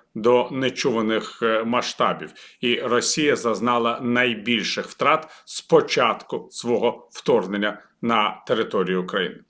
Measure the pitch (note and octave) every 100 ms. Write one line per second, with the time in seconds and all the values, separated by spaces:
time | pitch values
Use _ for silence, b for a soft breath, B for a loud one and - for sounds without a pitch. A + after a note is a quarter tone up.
0 | _ A2+ A2+ B2 B2 C3+ C3 - C#3 A2+
1 | A2 G#2+ - - A2+ A2 A#2 A#2+ - -
2 | G#2+ D#2+ D#2+ B B B B2 A#2 A#2+ A#2+
3 | A2 D#3+ D3 A#2+ A#2 G2+ A#2+ A#2+ A#2 A#2
4 | B2 B2 B2 A2 G#2+ A2+ F#2 - F#2 -
5 | C3+ D#3 - B - - - D#3+ - C#3+
6 | A#2 - - B2+ - - A#2+ A2 A#2 -
7 | - - - A#2 F#2 G2+ G#2 - B -
8 | A#2 A2+ G#2 - - A2+ G#2 G2 F2+ F#2
9 | F2+ G2 E2+ -